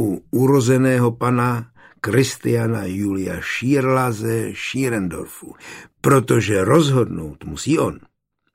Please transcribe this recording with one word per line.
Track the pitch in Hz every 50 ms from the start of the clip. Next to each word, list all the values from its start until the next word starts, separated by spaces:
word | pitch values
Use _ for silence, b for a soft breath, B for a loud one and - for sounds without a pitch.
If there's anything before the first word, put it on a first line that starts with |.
u | 117 107 92 87 - _
urozeného | - 127 131 131 139 139 120 117 131 127 131 131 127 123 123 120 117
pana | 120 120 123 123 120 120 123 120 117 117 - b b b b b _ -
Christiana | - 101 123 135 127 - - - 123 117 117 117 113 113 110 98
Julia | 92 92 98 104 101 98 95 95 90 87 82
Schierla | - - - - 113 127 143 143 127 131 131 131 127 123 117
ze | 104 110 110 113 117 110 104 101
Schierendorfu, | - - - - 123 135 127 117 110 95 90 80 78 - - - - - - - B B B B B B B B _
protože | - 135 139 135 117 120 127 120 104 95 104 95 95
rozhodnout | 98 127 165 160 143 135 127 117 - 90 85 80 76 73 - -
musí | 80 78 76 - - 151 160
on. | 135 104 76 - - _ _ _ _ _ _ _ _ _